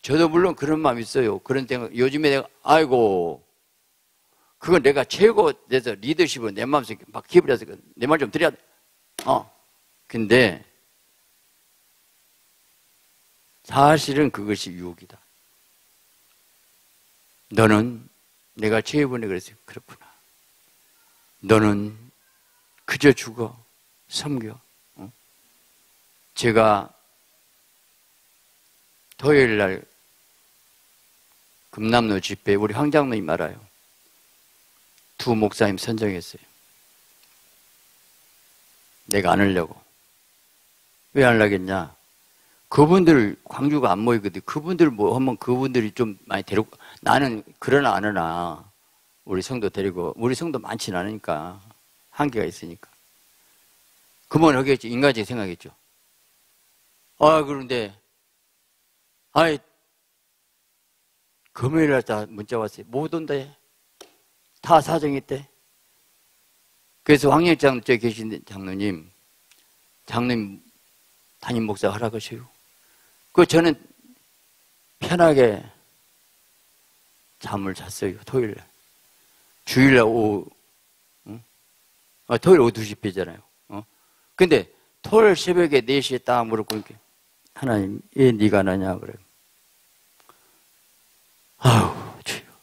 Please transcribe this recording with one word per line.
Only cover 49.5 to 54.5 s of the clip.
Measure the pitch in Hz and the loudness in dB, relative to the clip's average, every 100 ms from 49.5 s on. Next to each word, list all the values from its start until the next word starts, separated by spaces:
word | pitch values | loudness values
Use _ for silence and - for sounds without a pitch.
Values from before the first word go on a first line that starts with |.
| 127 101 | -6 -6
데리고, | - 98 90 85 - | -4 -6 -4 -8 -4
우리 | 117 131 | -4 -4
성도 | 170 135 | -6 -8
많진 | 87 117 - 90 | -10 -10 -8 -6
않으니까, | 95 110 - 78 82 98 101 _ _ _ _ | -8 -10 -8 -8 -8 -16 -20 _ _ _ _
한계가 | - 147 110 82 | -6 -6 -4 -8
있으니까. | - 87 85 - _ _ _ _ _ _ _ _ _ _ _ _ _ _ | -10 -18 -18 -20 _ _ _ _ _ _ _ _ _ _ _ _ _ _
그만 | 151 160 | 0 2